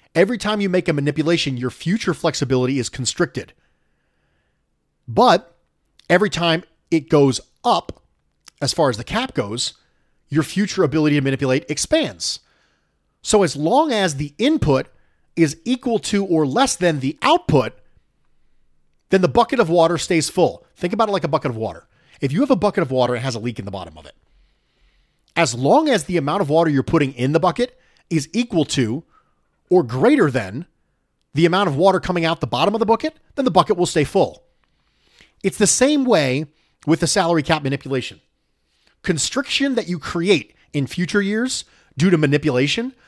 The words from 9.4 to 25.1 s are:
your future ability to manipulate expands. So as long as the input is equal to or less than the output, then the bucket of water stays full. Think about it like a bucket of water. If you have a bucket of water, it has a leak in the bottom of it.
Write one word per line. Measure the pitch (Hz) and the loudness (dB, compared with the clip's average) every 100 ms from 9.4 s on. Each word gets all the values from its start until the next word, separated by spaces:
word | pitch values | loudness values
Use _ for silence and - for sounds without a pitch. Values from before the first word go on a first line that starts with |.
| 104 117 - - _ _ _ _ _ | -6 -6 -8 -10 _ _ _ _ _
your | 143 | -2
future | 151 - 202 - | -2 -2 -2 0
ability | 160 156 151 147 | 0 0 0 0
to | |
manipulate | 135 135 135 131 - | 0 -2 0 -2 -2
expands. | 147 - 320 226 87 - - _ _ _ _ _ _ _ _ | -8 -2 0 -2 -6 -10 -10 _ _ _ _ _ _ _ _
So | - 214 | -2 2
as | 185 135 | 2 0
long | 151 247 320 | 0 2 2
as | 226 185 139 | 0 -2 -4
the | 147 - | -8 -2
input | 240 320 - 131 - _ _ _ _ - | 0 0 2 0 -2 _ _ _ _ 0
is | 160 143 | 0 0
equal | - 254 - 226 | -6 -4 -2 -4
to | - 202 196 | -2 -2 0
or | 165 147 | 0 0
less | 151 262 - | 0 0 0
than | 180 151 | -2 0
the | 131 - | -4 -2
output, | - 339 - 151 110 - _ _ _ _ _ _ _ _ _ _ _ _ _ | 0 0 2 0 0 -6 _ _ _ _ _ _ _ _ _ _ _ _ _
then | 190 | 2
the | 180 | 2
bucket | 127 233 262 | 2 0 0
of | 175 | 2
water | 175 165 170 | 2 2 0
stays | - 170 151 | -2 -2 0
full. | - 160 - _ _ | 0 0 0 _ _
Think | 180 | -4
about | 208 220 | 0 0
it | |
like | 196 | -2
a | 170 | -2
bucket | 151 143 | -2 -4
of | 117 | -6
water. | 110 82 - _ _ _ | -8 -10 -18 _ _ _
If | 139 | -4
you | 151 | 0
have | 277 | 0
a | 226 | 2
bucket | 208 196 | 0 -2
of | 147 | -2
water, | 127 120 120 | 0 0 -2
it | |
has | 131 117 | -6 -6
a | |
leak | 117 117 | -8 -8
in | 98 | -10
the | |
bottom | 95 87 78 | -12 -14 -18
of | 76 | -20
it. | - _ _ _ _ _ _ _ _ _ | -20 _ _ _ _ _ _ _ _ _